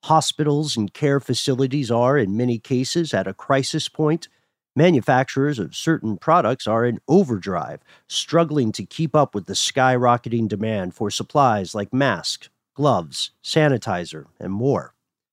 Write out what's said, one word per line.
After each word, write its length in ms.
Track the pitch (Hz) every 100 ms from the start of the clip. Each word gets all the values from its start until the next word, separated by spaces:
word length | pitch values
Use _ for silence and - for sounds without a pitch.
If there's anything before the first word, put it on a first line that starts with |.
Hospitals 720 | - 160 - - 151 143 151 117
and 160 | 104
care 260 | - 147 139
facilities 680 | - 123 - 127 135 139 120
are, 260 | 117 123 143
in 180 | 101
many 240 | 104 123 117
cases, 540 | - 127 131 175 165
at 140 | 101 95
a 80 |
crisis 520 | 95 - 135 131 156 -
point. 440 | - 156 165 - _ _ _ _
Manufacturers 840 | - 170 156 - 127 135 - 143 135
of 180 | 104 -
certain 400 | - 160 110 98
products 500 | - 170 113 131 -
are 200 | 113 120
in 140 | 113 -
overdrive, 760 | 175 175 107 92 90 64 - _ _ _
struggling 640 | - - 165 165 147 113
to 140 | - 98
keep 280 | - 160
up 200 | 156 139
with 100 | 104
the 80 | 90
skyrocketing 960 | 92 - - 131 127 123 120 - 117 110
demand 460 | 101 110 110 90
for 160 | - 104
supplies 640 | - 95 147 139 107 92
like 180 | 107 101
masks, 560 | 131 139 92 - - - _ _
gloves, 580 | - 147 107 80 - - _
sanitizer, 800 | - 160 151 127 - 90 87 78 71 _
and 160 | 92
more. 400 | 101 131 110 - _ _ _ _